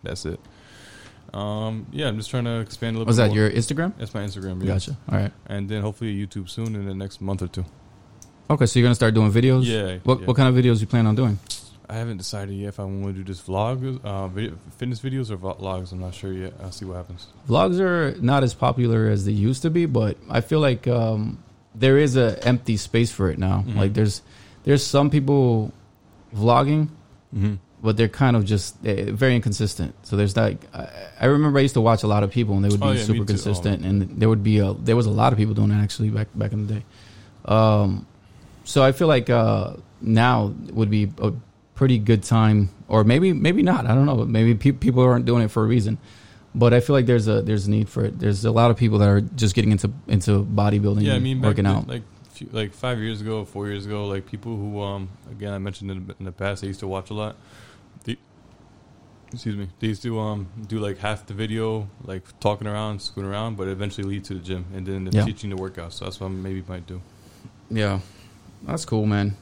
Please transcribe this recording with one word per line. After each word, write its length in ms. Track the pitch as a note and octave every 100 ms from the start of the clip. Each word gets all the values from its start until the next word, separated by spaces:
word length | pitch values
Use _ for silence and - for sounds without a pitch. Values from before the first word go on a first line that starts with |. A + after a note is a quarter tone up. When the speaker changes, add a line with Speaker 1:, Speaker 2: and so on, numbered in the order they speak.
Speaker 1:
That's 200 | - G2+ D#2
it. 140 | - - - - - - - - - -
Um, 540 | G2+ G#2 G#2+ A2 A2 -
yeah, 160 | C#3 C#3+
I'm 100 | G#2+
just 120 | A2
trying 160 | B2+ A#2
to 140 | A#2
expand 360 | A2 - A#2 A2+
a 40 |
little 80 | A2+
Speaker 2:
Was 80 | A#2
Speaker 1:
bit 60 |
Speaker 2:
that 40 | G#2+
Speaker 1:
more. 80 | G#2
Speaker 2:
your 120 | G#2+
Instagram? 420 | - A2+ C#3+ F3 -
Speaker 1:
That's 160 | G#2+
my 80 | A2
Instagram, 400 | G2+ G2 F#2+ F#2
yeah. 60 | F#2+
Speaker 2:
Gotcha. 240 | F#2+ - D3 -
All 60 | G2
right. 140 | G2 - -
Speaker 1:
And 200 | G2+ G2
then 140 | G#2+
hopefully 340 | G#2 G2+ A2+ G2
YouTube 340 | G2+ G#2 F#2
soon 260 | - A2+ G#2+
in 100 | G2
the 80 |
next 260 | F#2+ F#2+ -
month 200 | F#2+ F#2+
or 60 | F2+
two. 180 | F#2 F2 - - - - - - _ -
Speaker 2:
Okay, 160 | D3+ A#2+
so 120 | B2+
you're 60 | B2
gonna 100 | A#2+
start 180 | A#2 A2
doing 160 | G#2+
videos? 340 | G#2 C3 B2+ A#2+
Speaker 1:
Yeah, 320 | A2 G2 F#2
Speaker 2:
What, 160 | B2 B2+
Speaker 1:
yeah. 40 | F2+
Speaker 2:
what 100 | B2
kind 180 | C3 B2+
of 80 |
videos 160 | B2 A2+
you 80 | G#2
plan 200 | A#2+ A2
on 80 | G#2+
doing? 240 | B2+ G2+ - - - - -
Speaker 1:
I 60 | G#2+
haven't 200 | A#2 G#2
decided 360 | E2+ G#2 G2 G2
yet 140 | G2+
if 100 | G2+
I 40 |
wanna 280 | G2 G2 G2
do 100 | F#2+
just 220 | F#2+ F2+ -
vlogs, 540 | F#2 A2 C3 C3 B2+
uh, 240 | G#2 G2 F#2+
video, 260 | F#2+ G#2+ E2 - -
fitness 220 | B2+ A#2+
videos 280 | C3+ C3 A#2
or 60 | G2+
vlogs. 540 | F#2+ - F#2+ F#2 F#2
I'm 80 | F2+
not 140 | F#2
sure 180 | F#2 G2
yet. 220 | F#2 F#2 F#2
I'll 80 | F#2+
see 140 | - F#2+
what 100 | F2+
happens. 320 | F2+ F2 - - -
Speaker 2:
Vlogs 320 | A#2+ F#3 F3+
are 360 | F#3+ F3 D3 C#3+
not 220 | A#2+ C#3
as 100 | B2+
popular 540 | - B2 B2+ A#2+ A2+ A2
as 180 | G#2 G2
they 60 |
used 300 | G#2 G#2 C3
to 60 | E3
be, 160 | E3 E3+
but 300 | B2 G#2+ - -
I 120 | B2
feel 180 | A#2 D#3
like, 260 | C#3+ A#2+ -
um, 560 | A#2+ A2+ A2 G#2+ - - _ _
there 240 | G#2+ C3 C3+
is 180 | D3 C3
a 280 | A#2 G2+ A#2+
empty 300 | B2+ - G#2+
space 340 | - A#2 A#2
for 180 | - F#2
it 80 | D#2
now. 200 | F#2 G2 G2
Speaker 1:
Mm-hmm. 100 | G#2
Speaker 2:
Like, 160 | G2
there's, 280 | G#2 G#2+ - - - - -
there's 200 | - C#3+ -
some 240 | C#3+ D3
people 640 | D3 C3+ C#3+ B2+ A2+ A2 - _ _ _ - _
vlogging, 540 | G#2 A2 A#2+ C#3 D#3 D3+ - _ - _ A#2
Speaker 1:
Mm-hmm. 200 | G#2 G2+ _ _
Speaker 2:
but 140 | A2 A2
they're 100 | A2+
kind 280 | - C3+ A#2+
of 80 | G2+
just, 320 | G#2 - - G#2+
eh, 260 | G2+ G2+
very 240 | G#2 C3 B2
inconsistent. 580 | A2 G2+ G#2+ - D#2+ -
So 120 | - G2+
there's, 200 | G#2 G2+
like, 240 | A2 - -
I, 140 | - - - G2 -
I 40 | B2+
remember 340 | D3 D3+ C#3
I 40 |
used 100 | C#3
to 80 | B2
watch 220 | A2+ A2+
a 40 | A2
lot 160 | G#2
of 80 | G2+
people, 240 | B2 A2+ G2
and 80 |
they 60 | G2+
would 100 | G2+
be 60 | G2+
Speaker 1:
Oh, 40 |
yeah, 80 | G2+
me 40 |
Speaker 2:
super 160 | G#2+ A2
Speaker 1:
too. 60 | G2+
Speaker 2:
consistent, 560 | G2 - G2 F#2+ G2
Speaker 1:
Oh. 60 | F#2
Speaker 2:
and 120 | G2+ F#2 G#2
there 100 | G#2+
would 140 | A2
be 160 | G2+ G#2
a, 140 | G2
there 220 | G2+ - A#2
was 100 | A2
a 60 |
lot 220 | G#2+ A#2
of 40 | G#2+
people 160 | G#2+
doing 180 | G#2+ G#2
it 40 | G#2
actually 280 | G#2 - G#2+
back, 160 | G#2+ G#2 -
back 160 | G#2
in 120 | G#2+ G#2
the 80 | G#2+
day. 80 | - - - - - -
Um, 640 | - G#2+ A2 G#2 G2+ F#2+ - _ _ - - -
so 180 | - -
I 80 | C3
feel 140 | C3 E3
like, 220 | C#3 A#2+
uh, 440 | A#2+ A2+ G#2+ G2 - - _
now 520 | - A2 A#2+ A#2+ G#2 F#2+ -
would 180 | - G#2+
be 220 | G#2+ G#2 -
a 140 | G#2+ A#2+ - _ _ -
pretty 240 | C3+ B2
good 240 | G#2 A2+
time, 460 | - A2+ A2 G#2+ G2 - -
or 160 | A2
maybe, 300 | G#2+ B2+ F#3+
maybe 280 | D#3 C3+ F#3+
not. 240 | C#4+ - A#2
I 80 |
don't 120 | A#2+ C#3+
know. 180 | B2+ A#2
Maybe 300 | A2 A2+ A2+
pe-, 160 | C#3
people 320 | B2+ B2 B2
aren't 220 | B2+ A#2+ B2
doing 180 | A#2+
it 60 | A2
for 100 | A2+
a 60 | A2
reason, 300 | A#2+ G#2 A2 - - - - _ A2+
but 180 | A#2+
I 60 | A#2+
feel 160 | A#2+ C#3
like 100 | B2
there's 220 | A#2+ G#2+
a, 140 | G#2+
there's 260 | A2 G#2+ G2+
a 20 |
need 200 | G#2+ G#2+
for 160 | - G#2
it. 120 | -
There's 280 | G#2 G2 A2
a 60 |
lot 200 | A2 A#2+
of 60 | A2+
people 220 | A#2 G#2
that 100 | G2+
are 100 | G2+
just 360 | A2+ C3+ A2+ F#2+
getting 160 | G#2+
into, 180 | G#2 G#2 B2 -
into 340 | G#2+ F#2 G2+ G2+
bodybuilding 580 | G#2 G#2 G#2 G2+ G2+
Speaker 1:
Yeah, 80 | G#2
I 40 | B2+
Speaker 2:
and 80 |
Speaker 1:
mean, 180 | C3 C3
back 80 | B2+
Speaker 2:
working 160 | G#2 G2+
Speaker 1:
then, 100 | G2+
Speaker 2:
out. 120 | G#2+
Speaker 1:
like, 140 | A#2 G#2 - -
few, 160 | - -
like, 200 | A2+ G#2
five 260 | - B2+ A#2+
years 200 | A2 G#2+
ago, 220 | G#2+ A2 G2+
four 220 | G2 G2+
years 180 | G2+ G2+
ago, 220 | G#2 G2+
like, 180 | G2 F#2+
people 300 | G#2 A2+ A2+
who, 260 | G2+ G#2
um, 280 | G2+ G2+ F#2+ G2 -
again, 220 | A2 G2+
I 40 | G2+
mentioned 340 | G2 F#2+ G2+
in 160 | F#2+ F#2+
the, 80 | -
in 60 | F#2+
the 60 |
past, 320 | F2 G2 G2
I 40 | G2
used 120 | G2
to 80 | G2
watch 220 | F#2+ F#2
a 40 |
lot. 220 | G#2+ G#2+ - - - - - - - -
They, 120 | A#2 _ _ _ _ _ _ _ _ _ _ _
excuse 220 | A#2+ A2+ G2+
me, 100 | G2 -
they 80 | A2+
used 140 | G#2
to, 140 | A#2+ A2+
um, 280 | G#2+ G#2 F#2+ G2+ G#2+
do, 120 | A2
like, 180 | G#2 F#2+
half 260 | G#2 G#2+ -
the 80 |
video, 560 | G2+ A2 A2 A2 A2 G2+ -
like, 200 | - F#2+ - -
talking 280 | G#2 G#2 G#2+
around, 340 | G#2 G#2+ G2+
screwing 280 | - - G2
around, 280 | G2+ A2+ G#2+
but 100 | F#2+
eventually 400 | F#2+ G#2 G2+ G2
lead 160 | G2+ G2
to 80 | F#2+
the 40 |
gym 260 | F2 F#2 F2+
and 120 | F#2+ F#2+
then 220 | G2 F#2
Speaker 2:
Yeah. 140 | G2+ A2
Speaker 1:
teaching 240 | G#2+ G#2
the 80 | F#2+
workouts. 360 | F#2+ F2+ E2+
So 120 | - F#2
that's 140 | F#2
what 60 | F#2+
I 20 |
maybe 340 | F#2+ F#2+ F#2+ F2
might 200 | F2+ E2+
do. 140 | F#2 F2+ - - - - - -
Speaker 2:
Yeah, 300 | A2 G#2 G2 - - - - - -
that's 220 | - E3 -
cool, 200 | A2+ G#2+
man. 300 | G#2 G2+ G2+